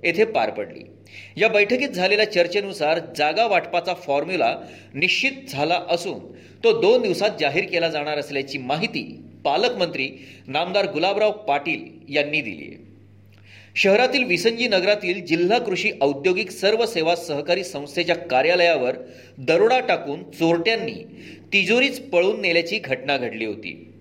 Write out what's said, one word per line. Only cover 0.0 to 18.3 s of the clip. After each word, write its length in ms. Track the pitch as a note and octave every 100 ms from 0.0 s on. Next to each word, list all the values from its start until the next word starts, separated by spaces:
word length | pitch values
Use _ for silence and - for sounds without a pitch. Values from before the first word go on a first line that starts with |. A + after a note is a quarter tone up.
येथे 220 | E3 E3+ A3
पार 240 | C3 A2
पडली. 300 | - G2+ - - - - - - -
या 120 | G#3+
बैठकीत 400 | G#3 G#3 B3 C#4
झालेल्या 420 | F3 F#3 G#3 G#3+
चर्चेनुसार 680 | F3+ E3+ F#3+ G3 F#3 D3+ E3+ E3 -
जागा 300 | D3 E3 A#3
वाटपाचा 460 | F#3 E3 F3 F3
फॉर्म्युला 680 | F3 - C#3 D#3 F3+ A#2 C#3+ - - -
निश्चित 380 | C3+ F3+ - C4+ C4+ -
झाला 320 | C#3 D#3 F3 -
असून 300 | E3+ F#3 C3+ - - - -
तो 180 | A3+ A3
दोन 200 | F#3 B3
दिवसात 280 | A3+ D#3+ G#3 F3
जाहीर 240 | D3+ D3+
केला 260 | G3+ F3+ E3
जाणार 280 | D#3 D3 D3
असल्याची 400 | C#3 C#3 C3+ C#3+
माहिती 680 | B2+ D3+ A3+ C#3+ - - - - C#3
पालकमंत्री 640 | D3 A#3+ G3 F3 C#3 C3+ - - - -
नामदार 380 | C#3 F3 F#3 -
गुलाबराव 460 | C#3 F3 G3+ G#3+
पाटील 840 | G#3 - C#3+ F3 C3+ G#2+ - - D3
यांनी 260 | C#3+ D#3
दिली 220 | A#2+ E2
आहे. 200 | - - - - - - - - - - - -
शहरातील 480 | G3 G3+ C4 C4+
विसंजी 440 | B3 F3 A3 A3+ A#3+
नगरातील 580 | F#3+ F#3 G#3 G3 F3+ E3
जिल्हा 340 | E3 F3 A#3
कृषी 320 | G3+ F#3 G#3+ -
औद्योगिक 500 | C#3 C#3 F#3 F#3 G#3+
सर्व 340 | - F#3+ A3 A3+
सेवा 300 | F3+ D#3+ E3+
सहकारी 480 | - C#3+ D3 F3+
संस्थेच्या 520 | F3+ C#3+ D3 - E3 E3
कार्यालयावर 800 | -